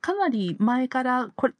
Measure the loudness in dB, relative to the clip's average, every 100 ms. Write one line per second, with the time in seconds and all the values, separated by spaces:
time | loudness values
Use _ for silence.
0 | -4 0 0 0 -2 0 2 2 0 -2
1 | 0 0 -2 -2 -2